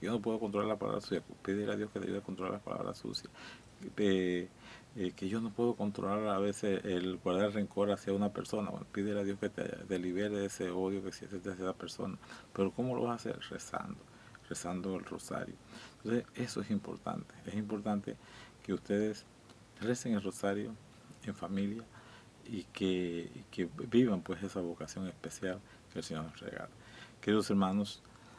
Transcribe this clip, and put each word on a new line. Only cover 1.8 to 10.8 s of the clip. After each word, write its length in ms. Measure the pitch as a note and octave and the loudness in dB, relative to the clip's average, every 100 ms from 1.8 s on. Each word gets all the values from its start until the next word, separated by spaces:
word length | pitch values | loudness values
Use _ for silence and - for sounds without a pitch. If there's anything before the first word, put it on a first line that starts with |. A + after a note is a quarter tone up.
| G#2 | -2
que 80 | G#2 | -2
te 60 | F#2 | -2
ayude 140 | G2 | -2
a 40 | |
controlar 300 | - F#2+ F#2+ | -2 -2 -2
la 60 | G2+ | -2
palabra 360 | - - - G2+ | -4 -4 -2 -4
sucia. 340 | - - - - - - - - - - | -4 -6 -8 -14 -14 -16 -18 -12 -6 2
Eh, 520 | G2+ F#2+ F#2 F2+ F2+ - - - - A2 | 4 6 4 2 -2 -8 -18 -18 -12 -4
eh, 160 | F#2 - | -4 -2
que 140 | G2 | -2
yo 100 | A2+ | 0
no 120 | A2+ | -2
puedo 240 | G#2 A#2+ A2+ | 2 2 2
controlar 520 | G#2 G2+ G2 G#2 G#2+ | 0 0 0 2 2
a 100 | G2 | 4
veces 440 | G2+ - G#2 F#2+ | 2 2 2 2
el 340 | G2+ F2+ F#2 F2+ | 2 2 2 0
guardar 340 | F#2 F2+ G#2 | 2 4 4
rencor 380 | G#2 F#2+ - G2+ | 2 0 2 4
hacia 200 | G2 - | 2 2
una 220 | G2 G2+ | 2 2
persona. 380 | - - A2 G2 | 0 -2 0 0
Bueno, 160 | - - | -4 -4
pídele 280 | G#2 G2+ G2+ | 0 0 2
a 40 | |
Dios 140 | G2 G2 | 0 0
que 120 | G#2 | -2
te, 120 | - | -2
te 360 | - - - F2+ | -4 -4 -2 0
libere 360 | F2+ F2+ G#2 G#2 | 2 2 2 2
de 60 | G2 | 0
ese 240 | - F#2 | 0 0
odio 320 | F2+ | 2